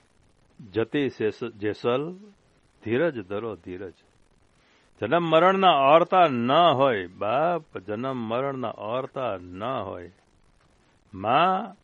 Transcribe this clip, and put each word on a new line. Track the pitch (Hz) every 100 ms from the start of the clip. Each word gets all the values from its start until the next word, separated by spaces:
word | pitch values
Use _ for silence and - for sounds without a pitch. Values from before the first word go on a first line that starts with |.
| _ _ _ _ _ - 117
"જતી | 98 113 147 135
શેસ-, | - 110 - 117
જેસલ, | 104 104 98 123 127 151 185 208 _ _ _ _ _
ધીરજ | 110 120 170 127 92
ધરો, | 101 113 92
ધીરજ. | 92 90 98 - _ _ _ _ _ _ _ _ _ -
જન્મ | 104 160
મરણના | 165 160 180 190 190
ઓરતા | 147 135 160 170 190 165
ન | 123 120
હોય, | 147 175 131 139 107 87
બાપ, | 92 98 127 165 170 156 107
જન્મ | 92 104 131 131
મરણના | 110 117 139 135 117
ઓરતા | 107 104 123 131 143 123 95
ન | 90 92
હોય. | 113 131 95 92 87 92 _ _ _ _ _ _ _ _ _
મા, | 92 104 135 175 185 226 -